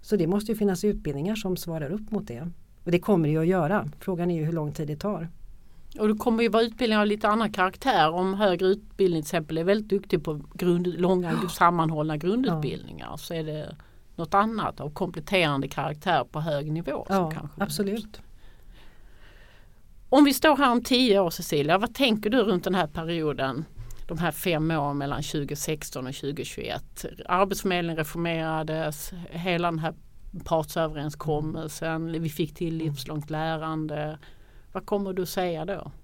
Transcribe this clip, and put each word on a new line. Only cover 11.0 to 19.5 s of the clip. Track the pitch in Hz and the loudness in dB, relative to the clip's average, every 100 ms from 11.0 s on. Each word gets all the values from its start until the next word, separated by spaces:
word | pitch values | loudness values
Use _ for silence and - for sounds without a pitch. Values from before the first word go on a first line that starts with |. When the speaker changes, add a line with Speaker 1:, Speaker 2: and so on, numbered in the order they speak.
| 175 185 175 160 | 4 4 2 0
Speaker 1:
Ja. | 180 | -2
Speaker 2:
sammanhållna | - 175 175 160 156 156 151 | 4 4 6 2 2 0 0
Speaker 1:
Ja. | |
Speaker 2:
grundutbildningar, | 170 226 254 160 151 - - - 58 - | 0 2 2 0 -2 -4 -10 -14 -12 -12
så | - | -8
är | 165 | -6
det | 156 151 151 151 - - - - | -4 -6 -10 -14 -18 -20 -20 -8
något | 165 | 0
annat | 196 214 226 165 - | 2 2 0 -4 -4
av | 143 | -8
kompletterande | 151 180 170 147 196 160 139 147 | -4 -4 -4 0 2 4 2 -2
karaktär | - 147 151 - 160 123 | -2 -4 -2 0 2 0
på | 156 | -4
hög | 156 147 151 | -2 -2 -2
nivå | 156 180 294 - | -4 -2 -6 0
som | 190 | 0
Speaker 1:
Ja, | 165 | 0
Speaker 2:
kanske | 156 147 - | -4 -10 -4
Speaker 1:
absolut. | 196 - 196 214 - - - - - - - - - - - - - - - | -4 0 -2 -2 -8 -16 -20 -20 -20 -20 -20 -20 -20 -20 -20 -20 -20 -20 -20